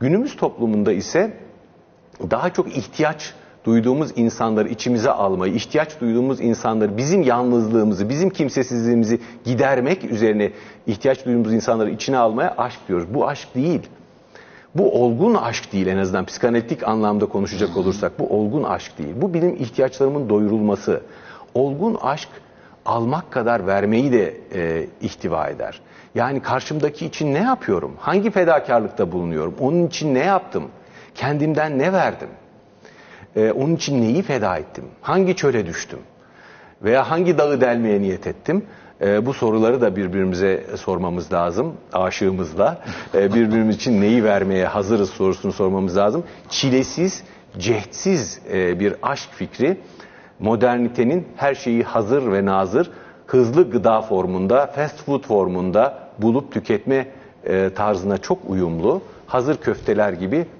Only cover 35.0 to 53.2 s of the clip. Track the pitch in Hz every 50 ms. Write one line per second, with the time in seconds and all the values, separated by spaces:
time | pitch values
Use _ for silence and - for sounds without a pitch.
35 | - - 156 185 190 180 180 - 151 139 120 113 95 85 82 - - - - 62
36 | - - - - - - - - - - - - - - - _ - 104 120 135
37 | 123 110 160 170 185 175 165 147 147 147 143 123 127 120 117 117 117 110 104 101
38 | 101 95 92 90 - 85 - - - - 165 202 208 - - - - - - -
39 | - 101 101 107 117 131 135 - 127 110 107 110 110 113 123 131 120 104 92 101
40 | 98 87 90 98 95 92 90 87 98 98 95 - - - 104 95 - 101 92 87
41 | 92 87 87 90 82 - 92 85 87 87 85 104 143 165 151 - - - - 92
42 | 92 92 92 - 101 95 95 92 92 78 78 90 101 147 170 - - 110 90 -
43 | - - - 95 101 98 104 117 117 107 110 113 110 110 104 - - 131 117 98
44 | 101 104 117 123 107 107 101 98 95 95 95 92 92 85 - 104 98 98 117 104
45 | 98 92 - - 98 95 90 - - 98 90 - 98 92 95 95 95 92 87 101
46 | 101 107 117 170 170 - - - - - - - 143 131 127 131 131 - - 156
47 | 175 190 - - - - - - - - - 95 90 107 117 104 98 - - -
48 | - 190 190 151 104 - - - - - 98 95 92 87 87 87 101 101 - -
49 | - 123 139 - - - - - 95 - - - 120 160 190 - - - - -
50 | - - - - - - - - 95 107 117 104 120 123 120 120 120 117 120 -
51 | 113 120 160 180 170 - - - 139 143 135 - - 127 117 117 117 - - 117
52 | 107 101 135 143 131 113 95 98 98 98 98 98 98 90 98 143 175 - - -
53 | - - - -